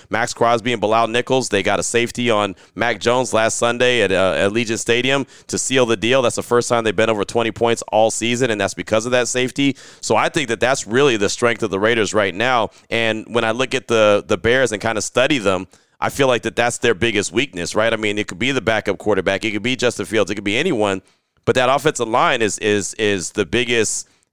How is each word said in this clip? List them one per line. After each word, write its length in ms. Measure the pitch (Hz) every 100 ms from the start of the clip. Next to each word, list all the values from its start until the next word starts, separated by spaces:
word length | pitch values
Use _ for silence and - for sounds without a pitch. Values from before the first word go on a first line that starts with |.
| -
Max 240 | 107 120
Crosby 400 | - 117 120 107
and 80 | 117
Bilal 280 | 104 110 117
Nichols, 420 | 117 123 131 120
they 120 | 101
got 160 | 98 98
a 40 |
safety 480 | - 120 117 - 120
on 260 | 107 101 92 -
Mac 240 | - 117 110
Jones 360 | 107 123 123
last 240 | 110 113 -
Sunday 420 | 120 120 123 123
at, 100 | 98
uh, 220 | 92 95 73
at 140 | 98
Legion 260 | 107 113 113
Stadium 480 | - 117 127 139 131 - -
to 100 | -
seal 260 | - 131
the 140 | 120 113
deal. 240 | 110 131
That's 140 | 120 -
the 60 |
first 280 | - 120 117
time 140 | 120
they've 120 | 113 92
been 140 | 113
over 140 | 107
twenty 260 | 95 120 113
points 320 | 110 117 117 -
all 180 | 107 110
season, 400 | - 117 120 127
and 80 | 104
that's 140 | 98
because 320 | - 82 110
of 80 | 113
that 160 | 123 117
safety. 480 | 127 127 - 139 127 - -
So 160 | - 113
I 140 | 151
think 180 | 165 131
that 120 | 113
that's 260 | 117 135 -
really 320 | 117 143 113
the 100 | 98
strength 340 | - 120 117
of 80 | 110
the 100 | 95
Raiders 340 | 107 117 98
right 200 | 107 98
now. 360 | 85 120 127 101 - _
And 380 | 117 113 110 -
when 100 | 113
I 60 | 113
look 240 | 113 131
at 140 | 127 -
the, 360 | 117 107 104 -
the 120 | 104
Bears 340 | 113 127 127
and 80 | 107
kinda 220 | 113 110
study 340 | - - 135 143
them, 300 | 98 92 95 _ _ _
I 40 | 110
feel 180 | - 135
like 160 | 120
that 140 | 113 -
that's 220 | 120 -
their 160 | 123
biggest 360 | 101 117 104 95
weakness, 460 | 95 139 87 85 104
right? 160 | 113
I 40 | 113
mean, 220 | 107 104
it 80 | 104
could 140 | 85
be 100 | 123
the 100 | 135
backup 380 | 101 110 104 92
quarterback. 460 | - 98 90 95
It 80 | 110
could 100 | 104
be 140 | 107 127
Justin 280 | 123 -
Fields. 280 | 90 107 95
It 20 |
could 80 | 104
be 140 | 101 107
anyone. 440 | 175 127 104 95 - _ _ _
But 100 | -
that 140 | 117 123
offensive 400 | 139 156 143 113
line 340 | 120 165 131
is, 160 | 110 -
is, 340 | 104 104 90
is 360 | - 107 101 82
the 160 | - 90
biggest 600 | 117 120 117 104 - - _ _